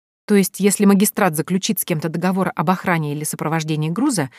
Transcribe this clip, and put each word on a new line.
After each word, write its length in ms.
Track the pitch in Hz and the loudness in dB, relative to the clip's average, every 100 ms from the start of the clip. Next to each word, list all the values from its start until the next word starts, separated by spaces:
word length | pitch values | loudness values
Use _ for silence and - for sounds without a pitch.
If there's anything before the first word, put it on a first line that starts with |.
| _ _ | _ _
То 100 | - | 0
есть, 260 | 202 185 - | 2 2 0
если 240 | 202 190 | 0 4
магистрат 520 | 202 202 208 - 190 156 | 4 4 2 2 0 0
заключит 440 | - 185 - 190 | -2 -2 -2 -4
с 40 | |
кем-то 240 | - 165 165 | -4 -4 -4
договор 440 | 165 180 190 175 | -4 -2 0 0
об 160 | - 160 | 0 0
охране 420 | 185 - 170 147 | 0 0 0 -2
или 120 | 143 | -4
сопровождении 680 | 151 156 160 160 156 151 156 | -6 -6 -2 -2 -2 -2 -2
груза, 400 | 170 285 214 135 | 0 0 0 -4